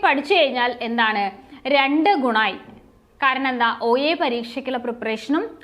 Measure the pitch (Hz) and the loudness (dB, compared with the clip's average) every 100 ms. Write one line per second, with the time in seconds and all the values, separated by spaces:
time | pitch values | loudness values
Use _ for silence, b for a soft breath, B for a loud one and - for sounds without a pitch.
0 | 349 277 294 370 277 247 247 247 226 233 | 2 0 2 2 2 0 -2 -2 -4 0
1 | 220 214 196 - B 277 262 277 269 302 | 0 0 -4 -6 B -10 0 2 4 4
2 | 359 370 247 220 208 185 - - - _ | 4 4 2 2 0 -2 -14 -20 -20 _
3 | _ _ 269 262 269 247 233 - 233 254 | _ _ 0 0 -2 0 0 0 0 2
4 | 294 339 302 240 233 277 254 254 240 233 | 2 0 -2 -2 -6 -8 -6 -6 -6 -6
5 | 220 220 - 311 440 - | -6 -6 -2 -2 -2 -10